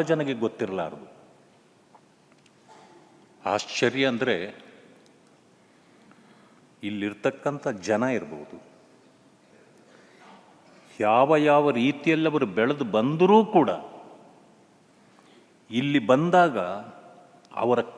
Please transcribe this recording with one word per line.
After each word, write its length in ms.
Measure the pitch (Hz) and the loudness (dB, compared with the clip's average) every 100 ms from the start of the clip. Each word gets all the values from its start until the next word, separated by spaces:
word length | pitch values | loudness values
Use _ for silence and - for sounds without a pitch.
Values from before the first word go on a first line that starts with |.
| 156 | 2
ಜನಕ್ಕೆ 240 | 156 143 120 | -2 -2 -4
ಗೊತ್ತಿರಲಾರದು. 640 | 110 - 107 95 78 - - - - _ _ _ _ _ _ - _ _ _ _ _ _ _ - - - _ _ _ _ - | -4 -4 -8 -6 -8 -10 -20 -20 -20 _ _ _ _ _ _ -20 _ _ _ _ _ _ _ -20 -20 -20 _ _ _ _ -4
ಆಶ್ಚರ್ಯ 500 | 104 - - 120 131 135 | -4 -4 -2 -2 0 -2
ಅಂದ್ರೆ 240 | 120 127 92 98 - - - - - _ _ _ _ _ _ _ _ _ _ _ - _ - _ _ _ - 101 | -2 -2 -2 -6 -14 -20 -20 -20 -20 _ _ _ _ _ _ _ _ _ _ _ -20 _ -20 _ _ _ -12 -8
ಇಲ್ಲಿರ್ತಕ್ಕಂಥ 760 | 104 101 101 139 - 147 143 143 107 90 | -6 -6 -4 -4 -4 -8 -6 -8 -6 -2
ಜನ 140 | 107 127 117 | -2 0 -4
ಇರ್ಬೋದು, 380 | 76 76 73 85 - _ _ _ _ _ _ _ _ _ _ _ _ - - - - - - _ _ - - - 107 | -6 -16 -16 -20 -20 _ _ _ _ _ _ _ _ _ _ _ _ -20 -20 -20 -20 -20 -20 _ _ -20 -18 -4 2
ಯಾವ 300 | 117 139 156 151 | 4 4 4 4
ಯಾವ 140 | 147 147 120 | 4 4 2
ರೀತಿಯಲ್ಲಿ 460 | 127 143 165 160 160 | 0 0 -2 0 0
ಅವರು 140 | 151 117 92 | 0 -2 0
ಬೆಳೆದು 260 | 120 147 120 104 | 0 0 -2 0
ಬಂದರೂ 420 | 123 160 180 214 214 180 | 0 2 6 6 6 2
ಕೂಡ 140 | 117 87 - - - - - - _ _ _ _ _ _ _ _ _ - _ _ - | 2 -2 -8 -20 -20 -20 -20 -20 _ _ _ _ _ _ _ _ _ -20 _ _ -6
ಇಲ್ಲಿ 320 | 113 139 143 110 | -2 0 0 4
ಬಂದಾಗ 460 | 131 170 180 170 113 90 98 120 - - - - - - - | 2 4 4 4 0 -4 -8 -12 -20 -20 -20 -20 -20 -14 -4
ಅವರ 180 | 117 120 - | 0 0 -2